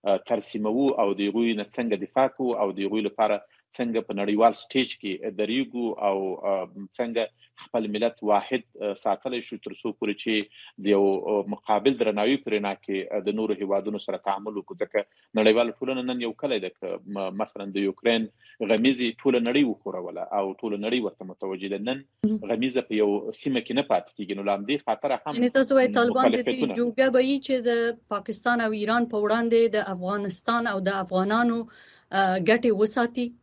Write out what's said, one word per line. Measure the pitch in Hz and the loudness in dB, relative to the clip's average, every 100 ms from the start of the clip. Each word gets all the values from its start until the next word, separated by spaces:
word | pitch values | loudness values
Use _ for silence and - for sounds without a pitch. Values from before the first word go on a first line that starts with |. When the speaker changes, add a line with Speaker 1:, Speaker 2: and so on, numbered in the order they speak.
| 101 | 2
Speaker 1:
آه، | 95 | 0
ترسیموو | - 117 - 110 107 117 139 | 0 -2 -2 -4 0 2 2
او | - 101 | 2 0
د | 98 | 2
هغوی | 101 107 117 | 0 2 0
نه | 104 | 0
څنګه | 101 - 117 101 | -4 -4 -2 -2
دفاع | 98 - 135 | 0 0 0
کوو | - 127 | 0 -4
او | 117 101 | 0 -2
د | 95 | 0
هغوی | 98 107 | -2 0
لپاره | 101 - 107 104 - _ _ - | -2 0 0 0 -4 _ _ -6
څنګه | 120 113 | -2 -2
په | 110 | -4
نړیوال | 101 101 104 113 | -4 0 6 6
سټیج | - - 135 123 - | 4 -4 -2 -2 -4
کې | 104 92 110 95 | -8 -6 -8 -4
دریږو | 104 123 135 120 117 - 101 | -2 -2 -2 -4 -4 0 0
او، | 98 95 82 98 | 0 -2 -4 -2
آه، | 98 90 101 98 - | -2 -4 -12 -16 -6
څنګه | 120 117 110 _ _ - | -4 -2 -4 _ _ -20
خپل | - 120 110 | -6 -4 -2
ملت | 104 117 - | 0 -2 -2
واحد، | 104 104 - - - - | 2 2 2 -4 -6 -8
آه، | 104 | -6
ساتلی | 98 110 95 135 123 | -4 -2 -2 -4 -6
شو | 110 107 | -8 -12
تر | - | -12
څو | 95 117 | -8 -8
پورې | - 110 | -4 -4
چې | 104 - 107 101 - - - | -4 -2 -2 -2 -14 -20 -6
د | 98 | 2
یو، | 101 98 98 - | 4 4 2 0
آه، | 104 98 | 0 -2
مقابل | 104 - 104 117 123 | -8 0 2 2 2
درناوي | 110 104 107 139 | 0 2 2 0
په | - | 0
رڼا | 107 101 95 | -2 -2 -6
کې، | - 98 - | -4 -4 -2
آه، | 107 | -4
د | 98 | -2
نورو | 107 110 | -2 -2
هیوادونو | 95 98 98 101 104 | -2 0 -2 -2 -6
سره | - 95 | -6 -4
تعامل | 98 98 104 | -2 -4 -4
وکړو. | 104 - 90 | -8 -10 -8
ځکه | 101 104 - _ _ 110 | -2 -2 -4 _ _ 2
نړیواله | 110 110 117 | 4 4 2
ټولنه | - 131 131 | -2 -6 -4
نن | 123 123 | -4 -4
یو | 117 | -6
کلی | 107 147 113 | -4 -2 -2
ده، | 90 | -4
که | - 90 90 92 | -8 -8 -8 -8
م-، | 98 95 98 | -6 -6 -4
مثلاً | 107 - 101 | -8 -8 -6
د | 98 | -2
یوکرین | 98 - 117 113 110 _ - - | -2 0 2 2 -2 _ -20 -8
غمیزې | 107 110 123 127 120 - | 0 4 4 2 -2 0
ټوله | 139 123 | 2 2
نړۍ | 117 135 | 2 2
وښوروله | 135 101 101 92 90 85 85 101 | 2 0 -6 -8 -8 -8 -4 -2
او | 98 | -2
ټوله | 92 113 101 | -4 -6 -4
نړۍ | 107 123 | -2 0
ورته | 104 - 95 | -2 -6 -16
متوجه | - 95 190 196 | -10 -8 -6 -6
ده. | 196 | -4
نن | 220 269 - _ 214 | -4 -6 -8 _ -2
Speaker 2:
مهم. | 214 101 | -2 -2
Speaker 1:
غمیزه | 113 131 127 | -2 0 -2
په | - 107 | -2 2
یو | 104 101 101 | 2 2 -4
سیمه | - 143 127 | -6 -2 -2
کې | - | 0
نه | 123 | -4
پاتې | - 90 - - | 0 0 -2 -12
کېږي. | 98 98 | -8 -4
نو | |
له | 101 98 | -2 -2
همدې | 101 143 - | -2 -4 -2
خاطره | 110 143 127 | -2 -2 -4
هم | 156 233 | -4 -2
Speaker 2:
یعنې | 247 | 0
تاسو | 269 269 269 | 2 4 4
وایئ | 254 | 4
طالبان | 214 240 247 262 | 2 2 4 2
د | |
دې | 247 | 2
Speaker 1:
مکلفیتونه. | 247 254 - | 0 -2 -2
Speaker 2:
جوګه | - 240 226 262 | -2 -2 2 2
به | 247 | 4
وي | 262 277 | 2 0
چې | 269 262 233 | 0 -2 0
د | 233 233 233 _ | 0 0 -4 _
پاکستان | 202 202 214 - 240 | -8 -6 -4 0 0
او | 220 | 0
ایران | 214 208 233 233 | -2 0 0 0
په | 220 | 0
وړاندې | 208 226 233 226 226 | 2 2 4 4 4
د | 208 | 2
افغانستان | 196 180 180 208 202 180 - 233 233 | -2 -4 -4 -2 -4 -6 -2 0 0
او | 196 | -2
د | 196 | -2
افغانانو، | 196 185 185 190 220 240 233 233 - - - _ | -2 0 0 2 2 2 0 -6 -16 -20 -20 _
آه، | 190 190 185 | 2 2 2
ګټې | 175 233 247 | 4 4 4
وساتي؟ | 202 214 247 240 247 240 - | 2 2 2 -2 -2 -6 -8